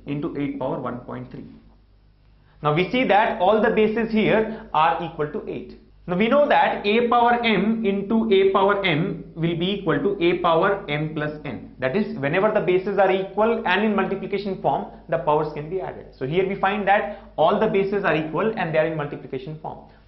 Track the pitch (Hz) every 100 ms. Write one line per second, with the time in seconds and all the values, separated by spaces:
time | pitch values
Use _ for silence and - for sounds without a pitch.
0 | - 147 160 143 143 - 131 156 123 123
1 | 127 123 123 - - 110 - _ _ _
2 | _ _ _ _ _ - 147 151 180 254
3 | 226 156 139 - 180 220 233 220 214 220
4 | 220 220 170 202 220 - - 151 160 170
5 | 165 - 147 - - - - - - -
6 | - 180 226 285 294 185 208 214 202 220
7 | 233 240 240 240 226 196 208 226 196 196
8 | 196 226 220 190 196 196 196 202 190 151
9 | 196 - - 170 165 165 180 202 160 143
10 | 135 131 170 180 175 160 190 196 - 147
11 | 156 151 151 - 147 101 - - 131 180
12 | 220 113 139 175 196 - 165 185 202 196
13 | 190 190 190 202 226 226 - 190 214 214
14 | 180 190 - 202 202 185 156 160 208 -
15 | - 160 151 151 151 151 156 185 156 107
16 | - - 135 170 185 196 196 208 190 208
17 | - - - - 160 202 208 196 190 202
18 | 180 156 156 151 214 220 170 156 160 156
19 | 143 - - 131 - 156 - - - -